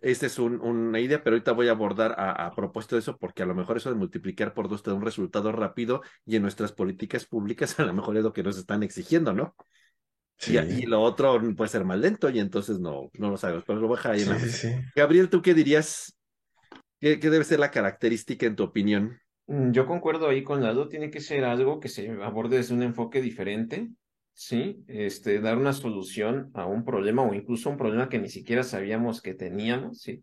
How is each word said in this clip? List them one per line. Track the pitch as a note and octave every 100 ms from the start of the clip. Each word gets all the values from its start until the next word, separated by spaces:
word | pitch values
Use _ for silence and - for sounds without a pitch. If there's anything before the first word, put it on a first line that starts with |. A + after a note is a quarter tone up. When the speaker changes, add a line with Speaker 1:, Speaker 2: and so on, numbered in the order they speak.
Speaker 1:
esta | C3 B2 C3
es | -
un, | A#2 A#2+
una | A#2 A#2 A2+ A2
idea, | B2+ D3
pero | A#2 A#2
ahorita | A#2+
voy | A#2 A#2+
a |
abordar | A2 G#2 G2+ A2+ -
a, | F#2+ - E2+
a |
propósito | - G2 A2 G#2+ A#2
de |
eso, | B2 B2+
porque | - -
a | F#2
lo |
mejor | F2+ F2+ A2+
eso | C3
de | A2+
multiplicar | F2+ F2 B2 A#2 G2+
por | - F#2+
dos | G#2
te | -
da | G2
un |
resultado | A2 - A#2 G#2 G#2+
rápido | A2 G#2 - A#2 C3+ - - -
y | A2
en |
nuestras | G2+ - G#2
políticas | - G2 F#2 G#2+ B2 -
públicas | A#2 G2+ - D3 -
<laughs> |
a |
lo | B2+
mejor | F#2 - G#2+
es |
lo | A2
que | G#2+
nos | F#2 F#2+
están | F#2 G#2
exigiendo, | G#2 - - E3 D#3+
¿no? | F#2+ F3+ - - _ _ _ _ _ _ _ -
Y | A2+
a-, | E2
Speaker 2:
Sí. |
Speaker 1:
y | A#2+ A#2+
lo | A2
otro | A2+ G#2 C3+ A#2+ A2+ F#2
puede | G#2+
ser | A2+
más | F#2 F#2
lento | D#3+ G#3 C#3+
y | A#2+
entonces | G2+ G2+ G2 G2
no, | F2 C#2+ C#2
no | - G#2
lo | G2
sabemos, | F#2+ E2+ -
pero | G#2+
lo | A2
voy | A#2
a |
dejar | B2+
ahí | G#2
en | G2
la |
Speaker 2:
Sí, | A2+
sí, | A#2+
Speaker 1:
mesa. | -
Speaker 2:
sí. | A#2 B2 B2+
Speaker 1:
Gabriel, | - D3 E3+ F#3
¿tú | F#3
qué | F3+
dirías? | E3 C#3 D3+ D#3 - - - _ _ _ _ _ - _ _
¿Qué, | D3 D3+
qué | D3+
debe | D#3
ser | C#3+ D#3
la | C#3+
característica | C3 G2 - A#2 A2+ - B2+ A#2+
en | G#2
tu |
opinión? | F#2+ A2 G2+ G2+ G#2+ B2 _ _ -
Speaker 3:
Mm, | C#3+ B2+
yo | A#2+ C3+
concuerdo | E3+ E3 D#3+ D#3
ahí | C3+
con | C#3 C#3+
Lalo, | A#2 A#2+ D3
tiene | D#3 D3+
que | D3+
ser | D3 C#3
algo | B2+ A#2+ C3 D#3
que | C3+
se | - G2+ G#2+
aborde | G#2 G#2+ A#2 B2+
desde | A#2+
un | A#2+
enfoque | B2 A#2 A2+ C3+
diferente, | B2 - G2 G#2+ A2+ E3 A#3 - _ _ _
¿sí? | - - A#2 F3+ G3+ -
Este, | A2 G#2 G2 - G#2
dar | A2 A#2
una | C#3
solución | C3+ A#2+ G2+ F#2 A2 G#2 C3+ -
a | - F2+
un | G#2+
problema | A#2 A2 G2+ A#2+
o | B2
incluso | G2+ G#2 A#2 D3
un | C#3+
problema | A2 A2 B2+
que | A#2+
ni | G2
siquiera | - - A#2+
sabíamos | B2 G2+ G2 A2 A#2 A2+
que | F#2+
teníamos, | F#2 F#2 G2 A2 B2+ - -
¿sí? | - -